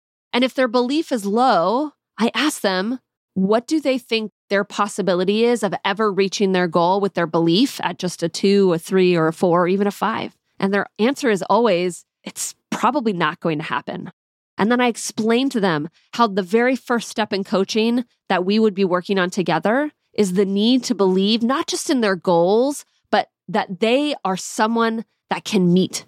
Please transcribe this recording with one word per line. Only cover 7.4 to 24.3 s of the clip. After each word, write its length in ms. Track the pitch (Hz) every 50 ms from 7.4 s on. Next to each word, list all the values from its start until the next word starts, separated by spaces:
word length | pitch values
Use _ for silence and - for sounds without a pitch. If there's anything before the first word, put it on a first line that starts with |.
| 170 170 165 196 269 - - -
at 160 | - 165 180 -
just 260 | - 180 - - 170
a 60 | 165
two, 440 | - - - 196 202 202 196 185 165
a 40 | 165
three, 380 | - - 190 190 185 180 175
or 120 | 170 160 160
a 60 | 160
four, 300 | - - 180 165 175 180
or 40 | 170
even 180 | 190 196 202 202
a 40 |
five? 440 | 190 - 185 202 220 - - - - _ _ _ _ -
And 140 | - 196 202
their 140 | 202 - - _ -
answer 300 | 208 247 277 - 294 247
is 140 | 214 180 -
always, 600 | - 196 214 240 226 185 170 180 185 175 - - _ _ _ -
"It's 320 | - - - - - - _ _ -
probably 420 | - - - 226 247 302 226 226 196
not 260 | 170 170 151 165 -
going 200 | - 175 156 147
to 40 | 160
happen." 480 | - - 123 - - - - - - - _ _ _ _ _ _ _ _ -
And 140 | 190 214
then 100 | 247 247
I 60 | 247 247
explain 640 | 220 - - - - - 214 220 233 240 269 277
to 80 | - 233
them 300 | 190 190 160 147 147 170 _ _ _ _ -
how 120 | - 240
the 160 | 220 190 196
very 340 | 190 170 196 233 240 254 269
first 340 | 240 - - 247 233 - -
step 220 | - - 214 -
in 120 | 214 190 196
coaching 640 | - - 185 196 - - 226 220 233 233 254 240 _ _ _ _ -
that 160 | 196 175 180
we 140 | 185 208 220
would 160 | 220 220 185
be 100 | 190 196
working 360 | 175 175 180 175 - 202 190
on 100 | 180 185
together 640 | - - 175 170 165 165 - 196 226 269 294 302 - _ _ _ -
is 200 | - 208 185 180
the 120 | 190 202
need 380 | 190 196 202 208 226 254 262 240
to 100 | - 233
believe 480 | 180 196 190 185 185 196 208 226 226 233
not 240 | 226 269 311 339 -
just 240 | - 320 - -
in 100 | 311 254
their 140 | 226 202 196
goals, 680 | 170 - 196 175 170 170 180 208 226 254 277 285 - - _ _ _ _ -
but 180 | - 208 - _ _ _ _ -
that 340 | 170 214 185 - 196 170
they 340 | 220 220 240 269 294 302 269 - -
are 100 | 190